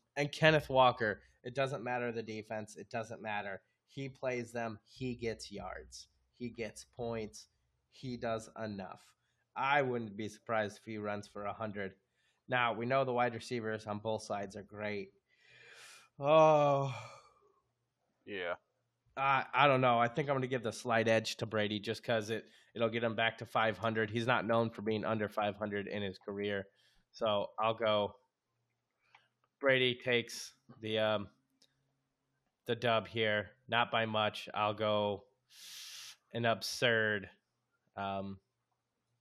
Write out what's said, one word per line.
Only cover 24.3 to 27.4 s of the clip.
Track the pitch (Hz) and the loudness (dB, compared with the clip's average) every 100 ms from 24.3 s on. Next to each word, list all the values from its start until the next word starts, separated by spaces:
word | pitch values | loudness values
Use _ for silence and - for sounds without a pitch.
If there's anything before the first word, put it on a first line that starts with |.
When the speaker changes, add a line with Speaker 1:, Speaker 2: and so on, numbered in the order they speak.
| 120 95 | 0 2
Speaker 1:
known | 113 117 | 2 2
for | 113 | -2
being | 107 110 | -2 -2
under | 87 113 104 | 0 -2 -2
five | - 104 101 | -2 -4 -2
hundred | 104 101 98 | -4 -4 -4
in | 104 | -4
his | 101 92 | -6 -6
career. | - 101 101 101 95 _ _ _ _ | -10 -6 -4 -4 -6 _ _ _ _
So | - 113 104 | -4 0 0